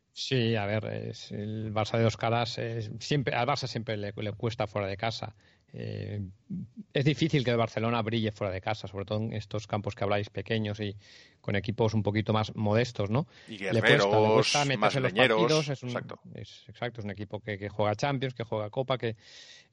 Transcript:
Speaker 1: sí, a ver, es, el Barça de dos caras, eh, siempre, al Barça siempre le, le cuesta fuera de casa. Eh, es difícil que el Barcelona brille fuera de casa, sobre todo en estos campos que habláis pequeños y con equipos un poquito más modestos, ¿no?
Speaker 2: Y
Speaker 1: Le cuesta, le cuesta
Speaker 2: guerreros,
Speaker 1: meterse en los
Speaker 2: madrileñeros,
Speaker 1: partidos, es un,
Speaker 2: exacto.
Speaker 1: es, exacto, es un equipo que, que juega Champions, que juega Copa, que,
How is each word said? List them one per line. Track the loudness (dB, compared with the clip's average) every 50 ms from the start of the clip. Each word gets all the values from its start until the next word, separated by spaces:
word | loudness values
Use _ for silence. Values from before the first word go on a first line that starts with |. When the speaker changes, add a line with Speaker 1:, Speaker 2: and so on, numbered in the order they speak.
| _ _
Speaker 1:
sí, | _ -10 -6 -2 0 2 2 2 2 0
a | 0
ver, | 0 0 -2 -2
es, | -4 -4 -6 -6 -8 -10 -10 -12 -10
el | -8 -8 -6 -6 -6 -6 -6 -4 -2
Barça | -2 0 2 2 4
de | 4
dos | 4 4 2
caras, | 0 0 2 0 0 -2 -4 -4
eh, | -6 -4 -4 -6 -6 -6 -8 -8
siempre, | -4 0 0 0 2 2 2
al | 2 2 2
Barça | 2 0 -2 -4
siempre | -4 -4 -4 -4 -4
le, | -4 -4 -6 -6
le | -4 -4 -4 -4
cuesta | -2 -2 -2 0 0 -2 -2
fuera | -2 -2 -2
de | -2 -2 -2
casa. | -2 -2 -2 -4 -6 -10 -10 _ _ _ _ _ _ _ -12 -8
Eh, | -8 -6 -6 -6 -6 -6 -6 -6 -6 -8 -10 _ _ -10 -10 -10 -10 -10 -14 -16 -10 _ -2
es | 2 2
difícil | 2 4 4 2 2 4 4 4
que | 4
el | 4 4
Barcelona | 4 2 0 0 0 2 2 2
brille | 0 0 0 2 0 0
fuera | 0 -2 -2 -4 -4
de | -2
casa, | -2 -4 -4 -4 -6 -8
sobre | -8 -8 -4
todo | -2 -2 -2
en | -2 -2 -4
estos | -6 -6 -6 -6 -6 -4 -4
campos | -4 -4 -2 -4 -4
que | -4 -2
habláis | 0 0 0 -2 -4
pequeños | -6 -8 -4 -2 -2 -2 0 -2 -4 -4
y | -4 -6 -6 -8 -14 -20 -20 -20 -20 -20 _ _
con | -4 -2 -2 0
equipos | 0 -2 0 2 2 2 2
un | 2
poquito | 0 0 0 0 2 2
más | 2 0 0 -2 -2
modestos, | -2 0 2 2 2 2 0 -2 -4 -2 0
¿no? | 0 -2 -2 -4 -8 -18 -16 -14
Speaker 2:
Y | -10 -6
Speaker 1:
Le | -4 0 2 4
cuesta, | 6 6
le | 6 6
cuesta | 6 6 6 6 6 6 6 6 4 4 4 2 2
Speaker 2:
guerreros, | 2
Speaker 1:
meterse | 2 4 4 2 4 2
en | 0
los | 2 4
Speaker 2:
madrileñeros, | 4 4 6 6 4
Speaker 1:
partidos, | 4 4 4 2 2 0
es | -4 -6 -6
un, | -6
Speaker 2:
exacto. | -6 -6 -8 -10 -12 -16 -16 -16 -14
Speaker 1:
es, | -14 -14 -14 -16 -20 -20 -20
exacto, | -10 -8 -8 -6 -6 -6
es | -8
un | -8
equipo | -6 -8 -8 -8 -10 -8
que, | -6 -6 -6 -6
que | -6 -4
juega | 0 2 2 2 2
Champions, | 2 2 0 0 0 -2 -4 -6
que | -6 -6
juega | -4 -4 -4 -4 -2
Copa, | -2 -2 0 0 0 0
que, | 0 -2 -4 -6 -10 -20 -20 -20 -20 -20 -20 -20 -16 _